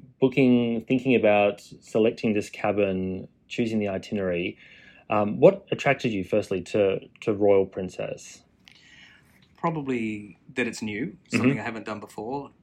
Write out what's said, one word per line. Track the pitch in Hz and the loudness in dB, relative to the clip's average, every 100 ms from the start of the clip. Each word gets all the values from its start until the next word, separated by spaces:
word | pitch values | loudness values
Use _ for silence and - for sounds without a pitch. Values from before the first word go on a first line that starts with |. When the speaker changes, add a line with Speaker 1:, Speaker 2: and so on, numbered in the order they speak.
| - - | -12 0
Speaker 1:
booking, | 131 135 127 123 117 117 - | 2 4 4 4 2 -2 -2
thinking | 131 131 117 | -2 2 4
about | 104 104 101 - - - | 4 4 2 0 -14 -20
selecting | - 113 110 - 117 | -4 2 2 2 -2
this | 104 98 | -2 -4
cabin, | - 107 101 98 95 92 92 95 _ - | -4 -2 0 0 0 -4 -6 -10 _ -10
choosing | - 117 110 | -4 -2 0
the | 101 | -2
itinerary. | 95 - 104 95 87 92 - - - - - - | -4 -4 -4 -2 -2 -4 -8 -20 -20 -20 -16 -4
Um, | 107 104 123 | -2 0 6
what | 165 196 - | 6 6 -6
attracted | - 143 135 123 | -2 0 0 -2
you, | 101 | -2
firstly, | 90 107 101 95 | 0 0 0 -6
to, | 87 110 98 98 - - | -2 2 2 0 -8 -8
to | - | -4
Royal | 101 101 98 95 | 2 4 4 2
Princess? | - 92 - 104 - - - _ _ - - _ - - _ _ _ _ - | -4 -8 -8 -10 -10 -16 -20 _ _ -20 -20 _ -20 -20 _ _ _ _ -6
Speaker 2:
Probably | 170 160 135 123 110 107 104 - - 127 | -4 -4 -4 -4 -4 -8 -12 -20 -12 -6
that | 117 | -6
it's | - | -4
new, | 110 101 - | -6 -6 -8
Speaker 1:
Mm-hmm. | - - 123 | -10 -6 0
Speaker 2:
something | 127 110 | 0 0
I | |
haven't | 110 113 104 | -6 -10 -10
done | 104 | -10
before, | 107 - 110 143 110 _ | -12 -12 -8 -8 -10 _